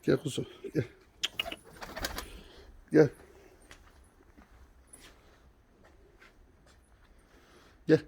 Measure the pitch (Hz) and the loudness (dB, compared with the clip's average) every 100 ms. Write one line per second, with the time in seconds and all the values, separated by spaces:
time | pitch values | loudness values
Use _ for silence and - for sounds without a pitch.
0 | - 143 143 131 131 - - 156 113 - | 4 4 2 -4 -6 -10 -4 -2 -2 -10
1 | - - - - - - - - - - | -20 -6 -6 -6 -10 -10 -16 -16 -12 -6
2 | - - - - - - - - - 151 | -6 -6 -10 -16 -18 -20 -20 -20 6 8
3 | 151 - - - - - - - - - | 8 4 -20 -20 -20 -20 -20 -20 -20 -20
4 | - - - - - - - - - - | -20 -20 -20 -20 -20 -20 -20 -20 -20 -20
5 | - - - - - - - - - - | -20 -20 -20 -20 -20 -20 -20 -20 -20 -20
6 | - - - - - - - - - - | -20 -20 -20 -20 -20 -20 -20 -20 -20 -20
7 | - - - - - - - - - 156 | -20 -20 -20 -20 -20 -20 -20 -12 6 6